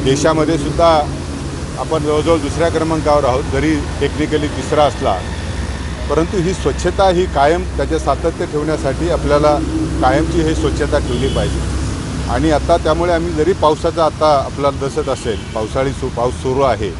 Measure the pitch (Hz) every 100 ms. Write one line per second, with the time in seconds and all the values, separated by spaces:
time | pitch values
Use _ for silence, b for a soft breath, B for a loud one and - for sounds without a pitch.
0 | 127 143 160 156 151 160 147 156 170 156
1 | 147 - - - - - - - 135 156
2 | 147 151 151 165 143 151 165 156 160 156
3 | 151 147 135 127 - 135 151 151 123 -
4 | 139 135 147 151 147 - 127 151 143 -
5 | 127 92 - - - - - - - -
6 | - 147 170 202 165 185 147 127 170 -
7 | 196 180 185 143 143 175 180 - 139 156
8 | 147 135 165 160 180 147 151 147 135 127
9 | 170 147 139 147 151 151 160 - 156 -
10 | 127 139 - 170 156 156 147 131 143 147
11 | 131 123 135 117 - 127 - - - -
12 | - - - 120 156 143 - 170 160 160
13 | 175 170 170 151 156 196 151 156 165 165
14 | 156 - 156 143 123 120 143 131 135 151
15 | 139 127 123 98 - 113 110 135 135 127
16 | 131 - 123 - 135 131 135 104 104